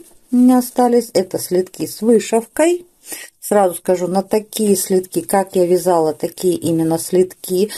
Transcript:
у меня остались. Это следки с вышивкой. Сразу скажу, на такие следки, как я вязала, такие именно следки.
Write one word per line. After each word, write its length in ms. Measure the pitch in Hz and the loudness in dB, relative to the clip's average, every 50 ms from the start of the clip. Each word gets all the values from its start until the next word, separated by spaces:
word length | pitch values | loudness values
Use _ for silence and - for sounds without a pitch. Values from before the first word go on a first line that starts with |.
| - - _ _ _ - | -8 -14 _ _ _ -2
у 40 | 247 | 2
меня 240 | 247 247 254 254 247 | 4 4 6 4 4
остались. 500 | 247 - - 254 247 240 240 240 233 - - | 0 -2 -2 0 2 2 2 0 0 0 -2
Это 260 | 185 190 - - - | -2 -2 -2 -6 -8
следки 460 | - - 180 185 185 - - - 156 | -6 -2 -2 -2 -2 -4 -6 -10 -10
с 160 | 127 - - | -10 -8 -2
вышивкой. 840 | 214 233 233 202 - - 226 226 226 - - - 311 349 349 349 - _ _ _ _ - - - - - _ _ | 2 4 4 4 2 2 -2 -2 -2 -4 -2 0 0 0 0 -2 -6 _ _ _ _ -18 -16 -16 -16 -20 _ _
Сразу 360 | - - 208 208 196 180 170 | -6 0 2 2 2 2 -2
скажу, 320 | - - 190 185 175 180 | -4 -2 -2 -2 -2 -2
на 140 | 170 185 190 | -2 -2 -2
такие 540 | 190 - 214 220 214 - - - 220 202 196 | -2 0 -2 -4 -4 -4 -6 -2 0 2 2
следки, 460 | 196 - - 190 185 185 - - 170 | 0 0 0 -2 -2 -2 -2 -8 -8
как 340 | - - 202 196 190 190 - | -4 -2 -2 -2 -2 0 0
я 100 | 185 175 | 0 2
вязала, 480 | 170 180 175 165 185 175 165 160 156 151 | 2 2 0 2 2 2 2 2 0 -2
такие 420 | - 170 165 - - 185 180 170 | -4 -8 -8 -6 -4 -2 -2 -2
именно 420 | 165 165 165 165 160 160 160 165 | -2 -2 -2 -2 0 0 -2 -2
следки. 720 | 165 - - 185 185 185 185 - _ - 185 185 180 208 208 - | -4 -4 -2 0 0 0 0 -4 _ -8 -4 -2 -2 -2 -2 -4